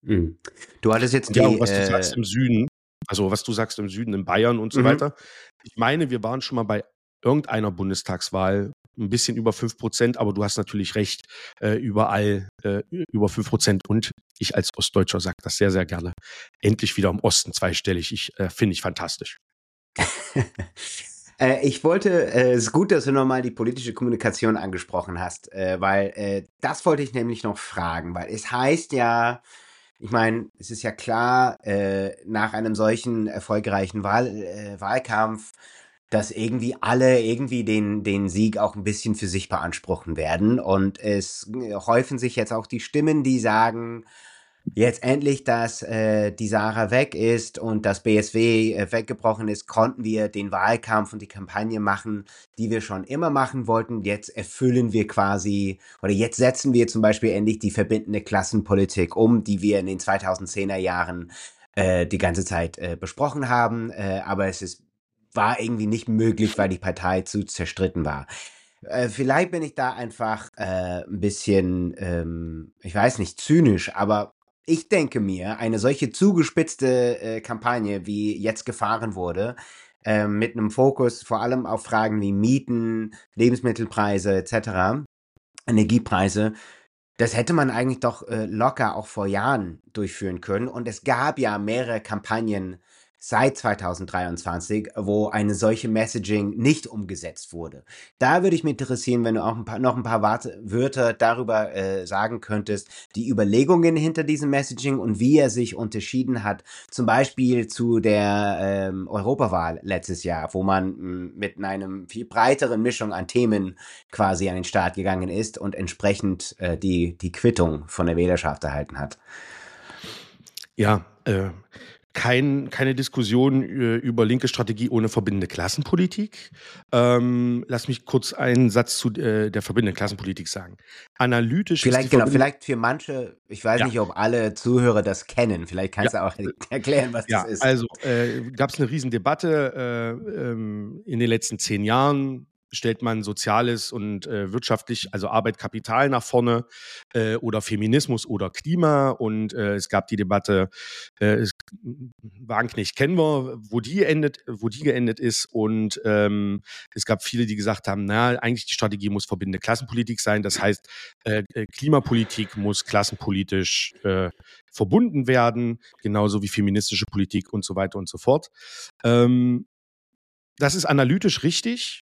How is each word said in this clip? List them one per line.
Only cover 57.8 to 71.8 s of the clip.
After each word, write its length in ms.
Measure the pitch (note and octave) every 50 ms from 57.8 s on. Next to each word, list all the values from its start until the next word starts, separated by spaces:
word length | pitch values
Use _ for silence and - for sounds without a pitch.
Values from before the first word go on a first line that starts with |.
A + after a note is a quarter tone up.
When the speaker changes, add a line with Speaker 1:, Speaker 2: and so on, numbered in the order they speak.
| G2+ - A2+ G#2+ G#2+ - G#2+ G2+
Speaker 1:
Klassenpolitik 960 | - - G#2+ G2 F#2+ - - G#2+ G2+ - G2+ G2 G2 F#2 - G2 F2 E2+ -
um, 260 | F#2+ A2+ A2+ A#2+ A2+ G2+
die 200 | - G2+ F#2 F#2
wir 160 | G#2 G#2 G2
in 80 | F#2
den 140 | F#2+ F#2+ F#2
zweitausendzehner 760 | - - G2 G2 G2 F#2+ F#2 F2+ F#2+ F2+ - G#2 G2 G2 G2
Jahren, 560 | F#2+ F#2 F2+ F2 F2 F2 E2+ F2+ F2 E2+ F2 - - - - _ _ _ _ _
äh, 320 | G2+ F#2+ F#2 F#2 F2+ F2
die 120 | D2+ - F2+
ganze 260 | F#2+ F2+ E2+ F2+ F#2
Zeit, 320 | - G2 E2+ E2+ E2+ -
äh, 200 | - - F2 E2+ D#2
besprochen 480 | - - - - C#3 D3 - D3 C3+ A#2+
haben. 420 | B2 A#2+ A#2+ A2+ A2+ A#2 A2+ A2+
Äh, 300 | - - G#2 G2 F#2+ F#2+ -
aber 260 | - G2+ G2 G2 F#2+
es 120 | F#2 -
ist, 220 | G2 F2 - _ _ _ _ _ _ _ _ _ _ _ _
war 280 | A#2 G#2 A2 B2 -
irgendwie 260 | A2+ A2+ A#2 A2 G#2+
nicht 240 | G#2 A2 A2+ - -
möglich, 480 | A2 A2 A2 A2 G2+ F2 G#2+ G2+ - -
weil 100 | G2+ F#2+
die 100 | F#2+ F2
Partei 440 | - F#2+ F2 - F#2 F#2 F#2 F#2+ F#2
zu 200 | - - G#2 G2
zerstritten 640 | - - - F2+ E2 - - F#2+ F2+ - F2+ D#2
war. 220 | D2 D2 C#2 C#2 - - - - - - _ _ _ _ _ -
Äh, 260 | - - B2 B2 A#2+
vielleicht 420 | G#2+ B2 C#3 B2+ C3+ D3+ F#3 F#3
bin 120 | F3+ E3+ D#3+
ich 120 | C#3+ -
da 200 | - C3 B2+ A#2
einfach, 560 | G#2 B2 A2+ - - A#2+ A2 A2 A2 - - _
äh, 480 | - G#2+ F#2 F#2 F#2 F2+ F2+ F2+ F2+ -
ein 140 | - G2 G2
bisschen, 720 | F#2+ G2+ G2+ - - - G2+ F#2+ F#2 F2+ F#2 F2+